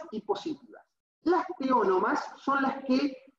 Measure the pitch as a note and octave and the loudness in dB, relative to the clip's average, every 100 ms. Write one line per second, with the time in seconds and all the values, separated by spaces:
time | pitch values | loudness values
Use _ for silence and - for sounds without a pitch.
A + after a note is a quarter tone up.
0 | - G#3+ - G4+ E4 - - - _ _ | -8 -8 -4 -4 -4 -10 -14 -20 _ _
1 | _ _ D#4 F4+ - - C4 B3+ G3 F#3 | _ _ 0 2 0 -4 2 2 4 2
2 | A3 D4 - - - C#4 C4+ - - C4 | 2 -2 -4 -8 -2 0 0 -2 0 0
3 | C#4+ - - | 0 -4 -16